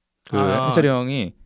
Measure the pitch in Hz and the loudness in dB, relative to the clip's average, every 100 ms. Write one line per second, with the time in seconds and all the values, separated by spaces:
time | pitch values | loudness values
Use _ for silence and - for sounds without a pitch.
0 | _ _ - - 135 131 131 160 143 127 | _ _ -6 -2 0 0 0 2 2 0
1 | 127 135 90 - | -2 -6 -6 -10